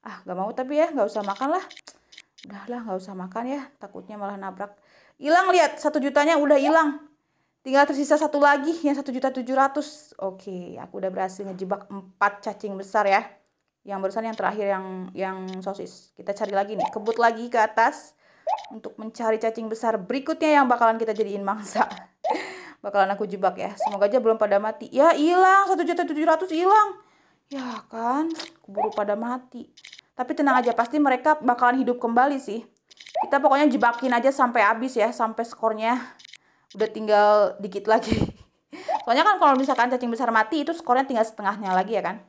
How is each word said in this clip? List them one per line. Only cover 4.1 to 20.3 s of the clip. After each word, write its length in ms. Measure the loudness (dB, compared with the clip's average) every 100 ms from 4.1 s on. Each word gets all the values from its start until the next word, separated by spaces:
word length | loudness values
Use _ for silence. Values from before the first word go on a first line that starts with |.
| -12
malah 240 | -10 -10
nabrak. 340 | -12 -10 -14 -14 _ _ _ _
Hilang, 320 | 2 4 6
lihat, 260 | 6 4 2
satu 220 | -2 0
jutanya 400 | 0 2 4 4
udah 160 | 4 4
hilang. 480 | 6 4 4 -2 -14 _ _ _ _ _
Tinggal 220 | 0 4
tersisa 320 | 4 2 2 2
satu 240 | 2 4
lagi, 320 | 4 4 0 -2 -2
yang 80 | -2
satu 160 | -4
juta 180 | -4 -4
tujuh 240 | -4 -2
ratus. 600 | 2 2 0 -8 -12 -20 -10
Oke, 560 | -10 -8 -14 -12 -12 -14
aku 240 | -14 -8
udah 80 | -8
berhasil 320 | -4 -6 -6
ngejebak 480 | -12 -10 -6 -6 -8
empat 480 | -16 -18 _ -2 -2 -12
cacing 260 | -10 -10 -12
besar 240 | -4 0 2
ya. 220 | 2 0 -20 _ _ _ _
Yang 160 | -12 -6 -4
barusan 160 | -4 -8
yang 60 | -4
terakhir 280 | -4 -2 -4
yang, 140 | -4 -6 -12 -12
yang 260 | -8 -8 -8 -10 -10
sosis. 560 | -10 -10 -12 -16 _ _
Kita 160 | -10
cari 240 | -6 -2 -2
lagi 180 | -2 -4
nih, 80 | -4
kebut 320 | -4 -4 2
lagi 320 | 2 0 -4
ke 80 | 0
atas 560 | 0 2 0 0 -18 _ _ _ -6 -6 -8
untuk 240 | -16 -16 -14
mencari 400 | -16 -4 0 0
cacing 300 | 0 -4 -8
besar 320 | -4 -2 -2
berikutnya 640 | -4 -6 -4